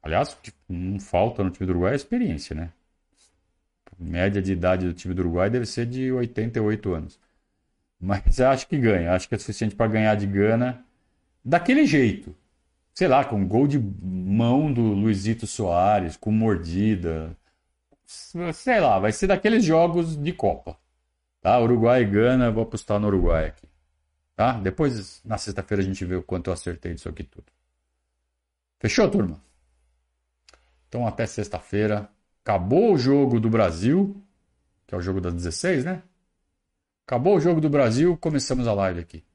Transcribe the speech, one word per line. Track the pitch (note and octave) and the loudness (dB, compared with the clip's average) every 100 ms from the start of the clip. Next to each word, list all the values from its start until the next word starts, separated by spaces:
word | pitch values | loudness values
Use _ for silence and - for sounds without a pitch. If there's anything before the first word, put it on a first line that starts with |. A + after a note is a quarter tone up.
| - | -2
Aliás, | E2+ D3+ | -2 -2
o | - | -8
que | - _ _ | -20 _ _
não | F2 F#2 G2 | -8 -6 -6
falta | - F#2 G#2+ - | -2 0 0 0
no | F#2 | -4
time | - F#2 | -2 -2
do | |
Uruguai | F2 F#2 | 0 0
é | C#3+ | -2
experiência, | - B3 G#3+ D#2+ - D2+ | -4 -2 -2 -4 -8 -10
né? | E2+ _ _ _ _ _ _ _ _ _ _ _ _ | -10 _ _ _ _ _ _ _ _ _ _ _ _
A | F2+ | -14
média | E2 E2 F#2+ G2+ | -8 0 0 0
de | F#2 | -2
idade | F#2 F2+ F#2 F2+ | 0 0 2 -2
do | |
time | E2+ F#2 F2+ | -4 -6 -2
do | |
Uruguai | F2 E2+ G2 | -2 0 0
deve | B2 A2+ | 0 -4
ser | - A#2+ | -6 -6
de | B2+ C3 | -4 -2
oitenta | B2+ A#2+ A2+ A2+ A2+ | -2 -2 -4 -4 -2
e | |
oito | G#2+ G#2+ G2+ | -2 -2 -4
anos. | E2+ D#2+ _ _ _ _ _ _ _ _ _ | -6 -8 _ _ _ _ _ _ _ _ _
Mas | F2+ G2 - - | -4 0 2 4
eu | B2+ | 4
acho | C3 - | 2 0
que | C#3+ | 2
ganha. | A#2 F#2+ E2 | 4 2 2
Acho | F#2 - | -2 -2
que | |
é | G#2 | -8
suficiente | - G#2 A2 G2+ | -8 -4 -4 0
pra | A2+ | 0
ganhar | A2 A2 | 2 2
de | G#2 G2+ | 2 0
Gana | G2 G#2+ A#2 B2 B2 _ _ _ _ _ _ | 2 4 2 0 -6 _ _ _ _ _ _
daquele | C#3+ D#3+ - C4+ D4+ | 0 0 4 4 4
jeito. | D3+ A#2+ F2 - - _ _ _ _ _ | 4 4 0 -10 -20 _ _ _ _ _
Sei | - F3+ | -2 2
lá, | C3 C3 | 4 2
com | G#2+ F#2 | -2 0
gol | A2 C#3+ | 2 2
de | C#3 | 0
mão | G#2 F#2+ F#2 F#2 F#2 G#2 A#2 C3 D#3 | -2 -6 -8 -6 0 2 4 2 2
do | A#2+ | 0
Luizito | A2+ G2+ A2 G2 G2+ A2+ G#2+ | 0 2 0 0 -2 -4 -6
Soares, | - F#2+ F2 G2 G#2 F2 - | -4 0 2 2 2 -2 -8
com | A2 | -2
mordida. | A2 A2+ F2+ E2 F2+ G#2+ G2 E2+ D#2+ D#2+ E2+ _ _ _ _ _ _ _ | 0 2 0 -2 0 0 0 -2 -6 -8 -14 _ _ _ _ _ _ _
Sei | - - E3+ F3 D#3 B3+ A3+ | -20 -14 -8 -8 -6 0 2
lá, | D3 F#2+ | 4 4
vai | G#2 | 2
ser | G#2+ G3 | 0 0
daqueles | F#3+ G#3+ A3+ F3+ | 2 2 2 4
jogos | D#3+ E3+ E3+ E3 D3+ | 4 4 2 -2 -4
de | C#3+ | -6
Copa. | F#3+ G#2 D#2 - - _ _ _ _ _ _ | -2 -2 -4 -10 -18 _ _ _ _ _ _
Tá? | F#2 A#2+ | 2 4
Uruguai | A#2 A#2+ A2+ B2+ | 4 4 4 4
e | A2 | 4
Gana, | G2+ A#2+ B2+ A#2+ | 2 4 4 2
vou | A2 | 0
apostar | A2+ A2 - G#2 | -4 -8 -4 0
no | G#2 | 2
Uruguai | G2 E2+ D#2+ D#2 | 2 2 2 -2
aqui. | - - _ _ _ _ _ _ - | -8 -20 _ _ _ _ _ _ 0
Tá? | A2+ | 0
Depois, | A2+ G2 - D3 A2+ G2 - G#2+ | 0 -4 0 -2 -2 -10 -18 -10
na | G#2+ | -8
sexta-feira, | - G2 - G#2 | -6 -8 -4 -2
a | F#2+ | -2
gente | G2 F2+ | -4 -4
vê | F#2 | -6
o | |
quanto | - F#2 F2+ | -6 -8 -6
eu | |
acertei | F2 - E2+ E2+ | -6 -8 -10 -10
disso | F2 - | -10 -12
aqui | E2 | -12
tudo. | D#2+ - - _ _ _ _ _ _ _ _ _ _ _ _ _ | -16 -18 -20 _ _ _ _ _ _ _ _ _ _ _ _ _
Fechou, | A2 - G3 | -2 2 2
turma? | G3+ F#2+ D#2 _ _ _ _ _ _ _ _ _ _ _ _ _ _ _ A#2+ | 2 -2 -6 _ _ _ _ _ _ _ _ _ _ _ _ _ _ _ -4
Então, | A#2 | -4
até | - A2+ | -4 -6
sexta-feira. | - G#2 F2 - G#2 G#2+ G#2 G#2 _ _ _ | -6 -8 -10 -6 -2 0 -2 -6 _ _ _
Acabou | - G2 F2+ D3+ A#3 | -4 -2 2 2 4
o | E3 | 4
jogo | B2 C#3+ C3+ A#2 | 4 4 4 2
do | A2 | 2
Brasil, | A2+ F#2+ E2 G#2+ F3 G3 G3+ _ _ _ _ _ _ _ | 2 2 0 0 2 0 -4 _ _ _ _ _ _ _
que | F#2 | -8
é | |
o | |
jogo | F2+ F#2+ | -4 -4
das | F2+ | -4
dezesseis, | E2+ F2 - F3+ D#3+ | -4 -6 -4 -2 -2
né? | C#3+ F#3 _ _ _ _ _ _ _ _ _ _ - | -2 -8 _ _ _ _ _ _ _ _ _ _ -6
Acabou | B2 D#3 G3 | -2 2 2
o | |
jogo | E3 E3 | 2 2
do | D3+ | 2
Brasil, | C#3+ B2 A#2 E3+ E3 | 2 2 2 2 0
começamos | E3 D3 - B2+ A#2 | -2 -4 -2 -2 0
a | |
live | G2+ G2 F2 | 0 -2 -4
aqui. | E2+ E2 _ | -12 -20 _